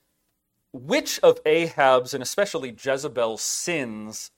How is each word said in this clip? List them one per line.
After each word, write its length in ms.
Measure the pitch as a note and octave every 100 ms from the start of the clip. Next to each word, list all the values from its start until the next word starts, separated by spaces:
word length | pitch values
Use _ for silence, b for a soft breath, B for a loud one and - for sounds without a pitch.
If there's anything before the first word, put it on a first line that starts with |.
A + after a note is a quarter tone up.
| b _ _ _ _ _ _
which 460 | C3 C#3 D4 - -
of 200 | E3+ E3
Ahab's 680 | D#3 E3 E3 D3+ C3+ B2+ B2+
and 80 | C3+
especially 540 | B2 - G3 D#3 C3 A2
Jezebel's 640 | C#3 C#3 C#3+ A#2 A2+ G#2+
sins 880 | - - F3+ D#3+ A#2+ G#2+ G#2+ - -